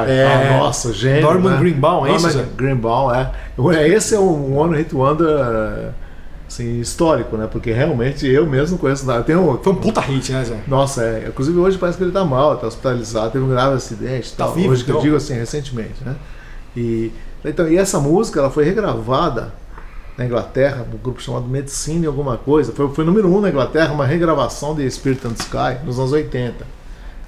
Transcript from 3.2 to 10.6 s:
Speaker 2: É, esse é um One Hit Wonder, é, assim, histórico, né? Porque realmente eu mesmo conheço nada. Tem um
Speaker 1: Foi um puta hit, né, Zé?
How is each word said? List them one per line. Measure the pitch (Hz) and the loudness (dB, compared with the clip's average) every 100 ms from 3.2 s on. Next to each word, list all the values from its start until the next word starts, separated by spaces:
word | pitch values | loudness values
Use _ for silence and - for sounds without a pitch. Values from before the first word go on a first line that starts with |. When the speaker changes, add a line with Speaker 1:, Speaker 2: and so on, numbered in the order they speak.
| 131 - - - 139 160 | -2 -4 -8 0 2 4
Speaker 2:
É, | 151 | 6
esse | 208 - | 4 4
é | 220 | 4
um | 190 151 139 139 | 4 2 0 2
One | 165 151 | 2 2
Hit | 160 143 | 0 2
Wonder, | 131 156 165 | 2 4 4
é, | 151 123 110 107 104 113 120 - - - - - | 2 2 0 -2 -4 -6 -8 -12 -14 -14 -14 -12
assim, | - 117 120 | -8 -4 -4
histórico, | 117 - 165 139 107 110 | -4 0 2 2 0 -4
né? | 110 | -4
Porque | 117 120 | -4 -2
realmente | 110 156 127 127 139 143 | 0 0 0 -2 0 2
eu | 135 165 | 4 4
mesmo | 131 151 185 | 2 0 0
conheço | 143 139 131 | 0 -2 -2
nada. | 120 | -2
Tem | 117 165 | 2 2
um | 175 120 | 4 2
Speaker 1:
Foi | 190 | 0
um | 190 | 0
puta | - 220 | 0 0
hit, | - 135 127 | 0 -2 -2
né, | 131 | -4
Zé? | 113 110 | -4 -6